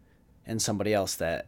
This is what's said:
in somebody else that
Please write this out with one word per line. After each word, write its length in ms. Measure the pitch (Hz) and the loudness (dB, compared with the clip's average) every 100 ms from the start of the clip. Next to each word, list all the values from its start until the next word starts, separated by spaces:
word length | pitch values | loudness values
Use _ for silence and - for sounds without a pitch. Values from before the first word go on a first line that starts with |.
| - _ _ - - | -20 _ _ -18 -6
in 120 | 113 | -2
somebody 320 | - 104 98 | 0 0 2
else 220 | 104 92 - | 2 2 0
that 280 | 85 82 | -2 -2